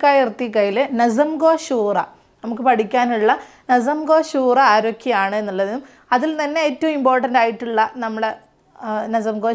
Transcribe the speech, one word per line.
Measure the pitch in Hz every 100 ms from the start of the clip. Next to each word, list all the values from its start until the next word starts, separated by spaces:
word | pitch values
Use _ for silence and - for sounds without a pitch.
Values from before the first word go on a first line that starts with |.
കാ | 294 277 247
ഇർത്തിക്കയിൽ | 214 240 214 202 208 285 233
നസം | 240 220 302 320 320
ഗോ | 320 -
ഷൂറ | 247 208 190 - - _ _
നമുക്ക് | 226 233 254
പഠിക്കാനുള്ള | 247 202 247 247 226 214 294 - - -
നസം | 247 233 302 311
ഗോ | 320 311
ഷൂറ | 277 254 247 262 214
ആരൊക്കെയാണ് | 220 220 254 208 196 214
എന്നുള്ളതും | 208 190 196 247 - _ - 247
അതിൽ | 311 311
തന്നെ | 294 320 302
ഏറ്റവും | 247 320 294
ഇമ്പോർട്ടൻ്റ് | 254 254 247 247
ആയിട്ടുള്ള | 233 214 233 220 220 254
നമ്മുടെ, | 226 220 220 - _ _ _ -
ആ, | 226 214 214
നസം | 226 220 214
ഗോ | 226